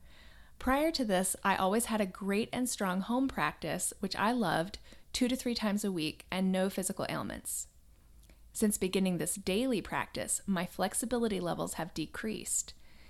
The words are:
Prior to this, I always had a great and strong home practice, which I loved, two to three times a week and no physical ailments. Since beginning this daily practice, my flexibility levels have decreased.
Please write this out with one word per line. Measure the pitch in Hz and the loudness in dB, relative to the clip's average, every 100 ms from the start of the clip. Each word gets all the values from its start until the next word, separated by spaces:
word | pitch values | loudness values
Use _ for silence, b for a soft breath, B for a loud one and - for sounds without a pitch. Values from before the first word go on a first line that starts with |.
| B B B B B B | B B B B B B
Prior | - 277 320 | 2 4 4
to | 320 220 | 2 2
this, | 185 190 - | 4 2 0
I | 196 185 | 2 4
always | 185 220 226 | 4 2 2
had | 214 | 2
a | 190 | 0
great | - 196 202 - | -2 0 0 0
and | 247 254 | 0 -2
strong | - 190 185 | 0 0 0
home | 190 247 269 | 0 2 2
practice, | - 151 - 156 - - - | 2 -2 -2 -4 -2 -4 -4
which | 196 - | -4 0
I | 208 | 2
loved, | 247 180 156 185 - B B B | 2 2 2 0 -6 B B B
two | - 247 | 0 2
to | 254 | 2
three | 247 233 | 0 0
times | 214 202 202 | 2 2 0
a | |
week | 180 151 - - | 0 -2 -4 -4
and | 185 190 | 0 2
no | 185 196 | 4 2
physical | 196 185 - - | 0 -2 -2 -2
ailments. | 147 104 - - - - - - - - - b b b | -2 -4 -6 -6 -8 -8 -16 -20 -20 -20 -20 b b b
Since | - 208 - | 2 2 4
beginning | 190 196 190 175 | 2 2 4 2
this | 156 196 | 0 -2
daily | 190 190 262 208 | 0 0 2 0
practice, | - 143 - - - - - | 0 -4 -4 -4 -2 -2 0
my | 185 180 | -2 -2
flexibility | - 190 - 226 240 226 185 | -2 -2 0 0 0 2 0
levels | 170 165 165 - | 0 -2 -2 -4
have | 165 | -4
decreased. | - 151 - 220 208 - - - - b b b | -4 -6 -4 -6 -4 -2 -2 -4 -10 b b b